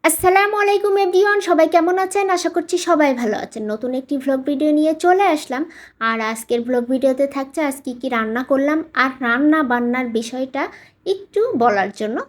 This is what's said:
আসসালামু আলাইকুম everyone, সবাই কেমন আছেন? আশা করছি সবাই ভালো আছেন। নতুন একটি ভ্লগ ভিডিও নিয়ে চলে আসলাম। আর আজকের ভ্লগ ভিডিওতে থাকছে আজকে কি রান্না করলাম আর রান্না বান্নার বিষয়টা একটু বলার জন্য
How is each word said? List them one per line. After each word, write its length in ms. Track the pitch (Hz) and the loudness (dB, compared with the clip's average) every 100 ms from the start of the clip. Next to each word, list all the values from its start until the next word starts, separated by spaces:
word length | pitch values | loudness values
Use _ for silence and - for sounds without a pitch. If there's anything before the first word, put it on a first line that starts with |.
আসসালামু 520 | 320 320 370 381 403 415 | 0 2 2 4 2 0
আলাইকুম 380 | 403 403 415 392 | 2 2 2 0
everyone, 440 | 381 370 415 415 | 2 2 2 2
সবাই 260 | 392 320 320 | 2 2 4
কেমন 280 | 339 330 370 | 4 2 0
আছেন? 280 | 381 403 392 | 0 -2 0
আশা 200 | 359 339 | 0 0
করছি 260 | 339 339 349 | -4 -4 -4
সবাই 320 | 339 320 294 | 0 2 2
ভালো 220 | 240 233 - | 0 -2 -4
আছেন। 260 | - 220 214 | -8 -8 -6
নতুন 240 | 214 254 | -6 -4
একটি 200 | 254 262 277 | -6 -4 -4
ভ্লগ 240 | 269 262 | -2 -2
ভিডিও 300 | 262 277 302 | -2 0 2
নিয়ে 200 | 302 311 | 2 2
চলে 280 | 320 359 370 | 2 2 4
আসলাম। 400 | 392 302 - 262 330 - - _ | 4 0 -4 -6 -6 -10 -20 _
আর 180 | 226 226 | -2 -2
আজকের 400 | 220 226 - 240 | -4 -6 -4 -4
ভ্লগ 240 | 240 247 | 0 -2
ভিডিওতে 420 | 240 262 269 262 277 | 0 0 2 2 -2
থাকছে 340 | 277 269 330 | -2 -6 -4
আজকে 280 | 294 269 - | -4 -4 -10
কি 140 | 247 262 | -8 -4
রান্না 340 | 240 220 226 | -2 -2 -4
করলাম 360 | 262 269 277 311 320 | 0 0 2 -2 -2
আর 160 | - 262 262 | -2 -2 -2
রান্না 400 | 247 240 302 311 | -2 2 4 4
বান্নার 440 | 262 247 240 247 247 | 2 0 0 -2 -2
বিষয়টা 540 | 226 226 254 262 277 359 - - _ - | -4 -4 -6 -6 -4 -6 -8 -20 _ -4
একটু 340 | 392 - 403 480 | -4 -2 -2 0
বলার 360 | 381 233 202 190 | 2 2 2 -2
জন্য 240 | - 214 262 | -4 -6 -6